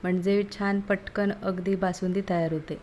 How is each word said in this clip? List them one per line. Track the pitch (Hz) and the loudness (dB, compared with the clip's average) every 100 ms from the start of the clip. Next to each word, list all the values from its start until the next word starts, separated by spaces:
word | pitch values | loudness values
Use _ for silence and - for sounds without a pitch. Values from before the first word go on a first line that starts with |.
म्हणजे | 180 185 180 202 202 | 0 0 2 2 0
छान | - 202 196 | -2 0 0
पटकन | 202 196 - - 202 202 | 0 -2 -2 0 0 0
अगदी | 190 185 180 190 | -2 -2 0 2
बासुंदी | 185 180 185 185 196 | 0 0 0 0 0
तयार | 175 165 | 0 2
होते. | 160 156 156 | -2 -4 -10